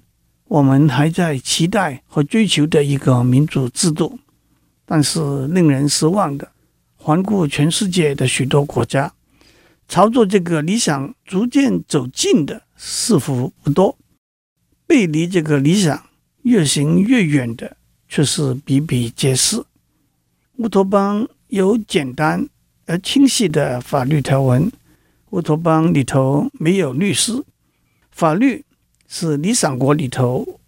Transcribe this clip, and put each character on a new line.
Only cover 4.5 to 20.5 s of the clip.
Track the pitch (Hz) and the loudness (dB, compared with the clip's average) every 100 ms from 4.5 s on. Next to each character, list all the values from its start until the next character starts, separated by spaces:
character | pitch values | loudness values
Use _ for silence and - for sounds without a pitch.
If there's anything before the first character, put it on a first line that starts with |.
| _ _ _ | _ _ _
但 | - 156 | -2 0
是 | 139 165 143 143 135 | 0 -2 -4 -4 -2
令 | 185 160 | 2 2
人 | 135 143 | 2 0
失 | - 156 | 0 0
望 | 202 170 139 | 0 -2 -6
的， | - _ _ _ _ _ | -12 _ _ _ _ _
环 | - 160 | -2 0
顾 | 190 202 151 | 0 0 0
全 | - 151 | 0 0
世 | - 202 | 0 -2
界 | 180 151 | 0 0
的 | 135 131 | 0 -2
许 | - 131 | -2 0
多 | 143 | 0
国 | 143 - | 0 -2
家， | - 135 151 - _ _ _ _ _ _ - | -2 -2 -4 -8 _ _ _ _ _ _ -4
朝 | 175 214 | 2 4
着 | 247 | 4
这 | 196 202 | 2 2
个 | 170 160 | 0 -2
理 | 156 233 | -2 -2
想 | 180 139 143 - | -2 -2 -6 -12
逐 | - 185 | -8 -4
渐 | 247 277 269 175 - | 0 0 0 0 -2
走 | 151 127 | -4 -4
近 | - 392 262 139 | -4 0 2 0
的 | 220 _ _ | -8 _ _
似 | - - - 180 | -12 -6 0 0
乎 | 127 127 139 - | 0 -4 -4 -6
不 | - | -2
多， | 147 202 - _ _ _ _ _ _ _ _ - | 0 0 -2 _ _ _ _ _ _ _ _ 0
背 | 285 180 | 2 2
离 | 151 175 | 0 0
这 | 185 | -2
个 | 156 143 | 0 2
理 | 139 202 | 2 2
想 | 170 135 - _ _ _ | 2 -2 -10 _ _ _
越 | 247 233 | 0 2
行 | 147 151 143 175 | 2 0 0 2
越 | 208 254 | 2 2
远 | 160 143 120 113 | 2 0 -2 -8
的 | - - _ _ _ | -14 -18 _ _ _
却 | - | -2
是 | 143 - 139 | -2 0 -4
比 | 131 - 139 | -4 -2 -2
比 | 160 127 117 | 0 -2 -4
皆 | - 139 | -2 -2
是。 | 127 - 226 - _ _ _ _ _ _ _ _ | 0 -2 -4 -8 _ _ _ _ _ _ _ _